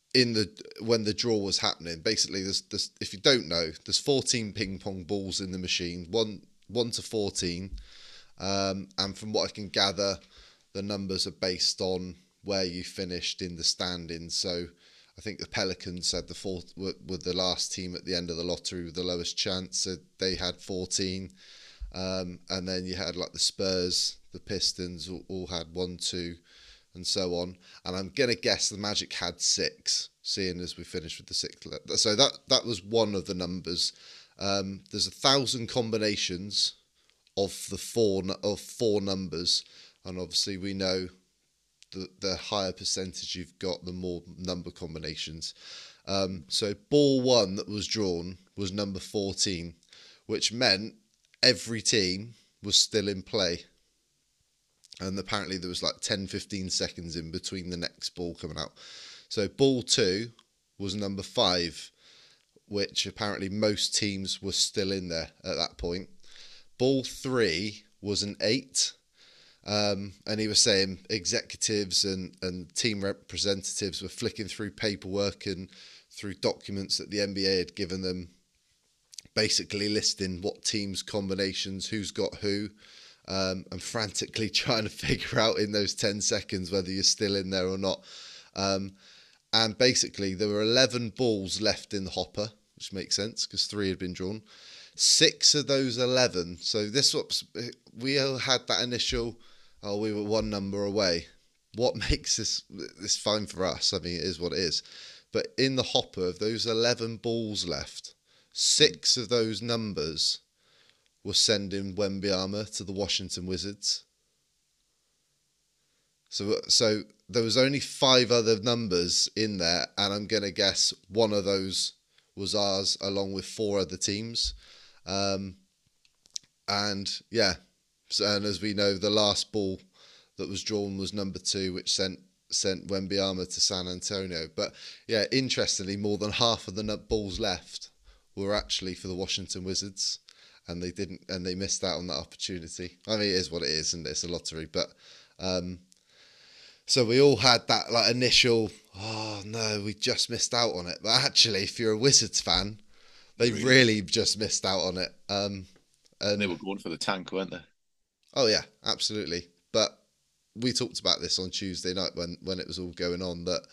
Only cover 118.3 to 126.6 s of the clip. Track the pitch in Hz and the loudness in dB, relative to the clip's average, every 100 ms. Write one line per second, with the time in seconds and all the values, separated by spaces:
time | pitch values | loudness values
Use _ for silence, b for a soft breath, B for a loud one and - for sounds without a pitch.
118.3 | 120 110 107 117 120 110 90 87 - - | 6 6 4 4 2 2 2 2 2 2
119.3 | - 110 98 85 87 62 - 101 101 101 | 0 0 2 2 2 -2 -2 -2 0 0
120.3 | 107 101 92 98 92 - - _ 101 110 | 0 0 2 2 4 0 0 _ 2 4
121.3 | 104 95 98 95 87 - - _ b b | 4 2 0 0 -2 -4 -6 _ b b
122.3 | - 98 104 101 95 95 - 98 98 98 | -8 -2 2 2 2 0 -2 -2 -2 -2
123.3 | 98 92 - 104 101 90 92 - 101 117 | -4 -8 -2 0 2 0 -2 -2 -2 -4
124.3 | 117 - - B B B B 80 98 98 | -4 -4 -6 B B B B -6 -2 0
125.3 | 98 98 92 _ _ _ _ _ _ _ | -2 -6 -12 _ _ _ _ _ _ _
126.3 | - - _ | -12 -12 _